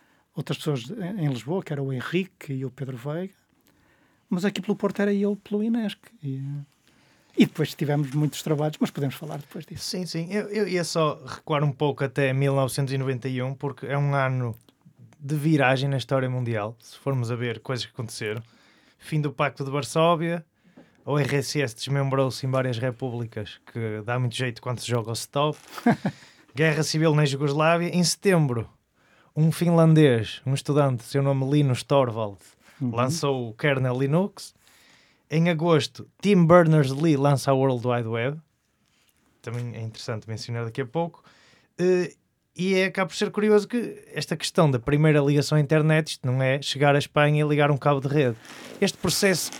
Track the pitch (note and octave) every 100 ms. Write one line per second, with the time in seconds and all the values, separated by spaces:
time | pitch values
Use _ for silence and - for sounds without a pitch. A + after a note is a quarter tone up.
0 | _ _ _ - D3 D3+ D#3+ C#3 B2 A#3
1 | F3 G#3 D3+ B2 A#2+ F#3 - C#3+ C3+ C3
2 | - F3 F#3+ _ - C3+ C3 B2+ C3 B2
3 | C3+ D#3+ F#3+ _ _ _ _ _ _ _
4 | _ _ - F3+ G3 G3 F#3+ G3+ G3+ F#3+
5 | G3+ G3+ G3+ G3+ - G#3 A3 A#3 G#3 -
6 | - A#3 C#3+ C3+ C#3 C#3+ C#3+ _ _ _
7 | _ _ _ - - - D3 - C#3+ D3
8 | C#3 C#3+ D3+ - - D3+ D3+ D#3 - -
9 | C#3+ - D#3 D#3 - - D3+ - - F#3
10 | F3 E3 E3+ G#3 G3+ G#3 G3 F3+ E3 E3+
11 | D3+ - C3 - - D3 D3 B2+ D3+ C3+
12 | C3+ D3 C3+ C3 C#3 C#3 C3 - C#3 C3+
13 | C3 B2+ C3 B2+ B2+ C3+ C#3+ B2+ A#2+ C#3+
14 | C#3+ C#3 C3 C3 A#2+ G#2+ _ _ _ _
15 | - - C#3 D#3 D3 D3+ B2+ C3 C#3 C3+
16 | - C3+ B2+ B2+ A#2+ A2+ G#2 A#2+ - -
17 | - C3+ A#2 A#2+ A#2+ A2 - B2+ - -
18 | A2+ - A2 A2 A2+ _ _ _ _ _
19 | - D#3 D3 - D3 - C#3 C#3+ C3 E3
20 | E3 E3+ E3+ E3+ - _ _ - - _
21 | - D3 B2+ C#3 B2 D3 C3 - - C#3
22 | C#3 C3+ C3+ - C3 C3 B2+ A#2 B2+ A#2+
23 | C3 A#2+ A2+ A2 G#2 - - A#2+ A2 G#2+
24 | G#2 B2 B2 A#2 B2+ A#2 B2 A#2 - A#2+
25 | G#2+ A2+ - C#3+ D3+ D3 - - A#3+ -
26 | - - - _ _ B2+ D#3+ D3+ D3+ D#3
27 | D#3+ D3+ D3 C3+ D3 C#3+ D#3 E3+ F3 F3
28 | E3+ - G3+ F3 D3 A#2 G#2+ _ _ _
29 | _ _ _ - D#3+ D#3 E3+ E3+ D#3+ D#3
30 | D3+ A#2 G#2 - B2+ C3+ - C#3+ C#3 B2
31 | - C#3 C#3 C3+ C3+ D3 C#3+ A#2 - C#3+
32 | B2+ A2 G#2+ G2 - _ _ - C3 A#2
33 | B2+ D#3+ C#3+ C3 A#2 A2+ D3+ C3+ B2+ B2+
34 | C#3 D#3+ G3+ - - _ _ _ _ _
35 | _ _ - D3+ E3+ D#3+ E3+ D#3 - -
36 | - _ G3 G3 D#3+ F3+ E3 D#3 C3 C3+
37 | E3 C#3+ C#3+ C3+ - C3+ C3+ B2 B2 A#2+
38 | A2+ A2+ B2 D#3 _ _ _ _ _ _
39 | _ _ _ _ - A#2+ A#2+ A2+ A2+ -
40 | - A2 G#2+ A2 - A#2 A2+ A2+ A#2+ D#3+
41 | E3+ - _ _ _ _ _ - F3+ F3+
42 | F3 - _ _ _ - F3+ F#3+ F#3+ F#3+
43 | F#3 - G#3 - G#3+ G#3 G3+ A#3+ G#3+ -
44 | - - D3 D#3 - - D#3 B2+ A#2 D3
45 | D#3 D3 C#3+ D3 C#3 D3+ C#3 D#3 D3+ D#3
46 | D#3+ - B2+ C3 C3 C#3 C#3 C3+ C#3+ C#3+
47 | C#3 D3+ D3 D3+ D3+ D3 D3 C#3+ D3+ C#3
48 | C3+ C#3+ B2+ A2+ - - - - G3 -
49 | F3+ - G3+ F3 - -